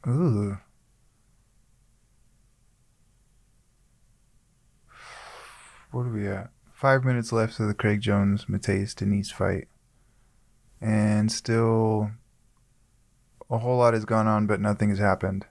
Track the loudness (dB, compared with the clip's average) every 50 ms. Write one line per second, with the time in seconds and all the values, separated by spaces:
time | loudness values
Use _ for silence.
0 | -2 -2 0 2 2 2 2 0 0 -2 -4 -8 -14 _ _ _ _ _ _ _
1 | _ _ _ _ _ _ _ _ _ _ _ _ _ _ _ _ _ _ _ _
2 | _ _ _ _ _ _ _ _ _ _ _ _ _ _ _ _ _ _ _ _
3 | _ _ _ _ _ _ _ _ _ _ _ _ _ _ _ _ _ _ _ _
4 | _ _ _ _ _ _ _ _ _ _ _ _ _ _ _ _ _ _ -20 -20
5 | -20 -20 -20 -20 -20 -20 -20 -20 -20 -20 -20 -20 -20 -20 -20 -20 -20 _ -8 -6
6 | -4 -4 -4 -4 -4 -4 -6 -6 -10 -14 _ _ _ -20 -12 -2 2 2 2 4
7 | 2 0 0 0 -2 -2 0 0 0 0 -2 -2 -2 -2 -2 0 0 0 0 0
8 | 0 0 2 2 2 2 0 0 -2 -4 -6 -4 -2 -2 -2 -2 -2 -6 -6 -4
9 | -2 -2 -2 -2 -4 -6 -6 -4 -2 -2 -2 -4 -6 _ _ _ _ _ _ _
10 | _ _ _ _ _ _ _ _ _ _ _ _ _ _ _ -8 -2 0 2 2
11 | 2 2 2 2 2 0 -2 -4 -2 0 2 2 4 4 4 2 2 2 2 0
12 | -2 -4 -6 -12 _ _ _ _ _ _ _ _ _ _ _ _ _ _ _ _
13 | _ _ _ _ _ _ _ _ -8 _ -4 -2 0 0 2 4 4 4 4 2
14 | 0 0 0 2 4 4 2 2 2 2 0 0 0 -2 0 2 2 0 2 2
15 | 2 2 2 2 -2 -4 -4 -4 -8 -12